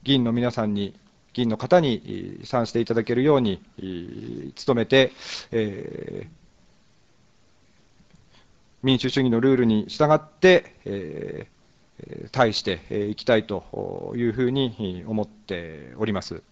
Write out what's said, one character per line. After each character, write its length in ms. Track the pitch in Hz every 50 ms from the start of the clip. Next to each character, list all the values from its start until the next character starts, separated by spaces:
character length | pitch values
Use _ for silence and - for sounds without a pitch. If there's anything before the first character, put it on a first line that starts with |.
| -
議 100 | 127 139
員 100 | 131 123
の 80 | 117 113
皆 200 | 120 120 123 117
さ 120 | - 110
ん 100 | 107 104
に、 200 | 101 101 98 - - _ _ _ _ _ _ _
議 120 | - 123
員 40 | 117
の 80 | 110
方 240 | 107 - 127 180 180
に、 220 | 165 139 117 101 -
え 40 | - 104 95 92 95 98 - -
ー、 40 |
賛 200 | - - 123 117
し 60 | - -
て 80 | 117
い 40 | 117
た 100 | - 117
だ 100 | 113 110
け 100 | - 123
る 80 | 120 131
よ 140 | 151 151
う 40 | 135
に、 220 | 123 107 95 87 - - _ -
え 40 | 92
ー、 840 | 95 92 87 85 - 58 53 107 120 117 - - 69 - - -
努 80 | - 131
め 120 | 117 113
て、 260 | - - 135 131 123 - - - - - - - -
え 760 | - 113 107 107 98 90 - - - - - - - 50 -
ー、 20 | 160 - - _ _ _ _ _ _ _ _ _ _ _ _ _ _ _ _ _ _ _ _ _ _ _ _ _ _ _ _ _ _ _ _ - _ - - _ _ _ - _ _ _ _ _ _ _ _ -
民 160 | 131 131 120
主 100 | - 127
主 120 | - 139
義 100 | 131 127
の 100 | 117 113
ル 140 | 117 135 135
ー 20 |
ル 80 | 123 123
に 220 | 113 110 107 98 -
従 240 | - - 151 147 156
っ 80 | 151
て、 540 | - - _ _ - 185 180 170 - - - _ _
え 600 | - 101 98 92 78 73 78 - - - - - - _ _ _ _ _ _ _ _ _ _
ー、 40 | -
え 180 | - - - -
ー、 40 | -
対 220 | - 131 127 113 101
し 100 | - -
て、 180 | 107 92 90 - -
え 60 | - 104 104
ー、 40 | 104
い 60 | 107
き 100 | - -
た 120 | - 120
い 100 | 110 110
と 680 | 110 104 90 - - - 101 98 90 90 90 87 90 -
い 60 | 120 120
う 80 | 117 107
ふ 100 | 120 127
う 80 | 123
に 540 | 131 139 135 123 110 - 110 95 90 90 87
思 160 | 110 110 107 104
っ 40 |
て 680 | - - - - - 98 87 85 82 80 73 71 62 62
お 80 | 65 110
り 80 | 110 104
ま 80 | 95
す。 220 | 85 - 87 78 _ _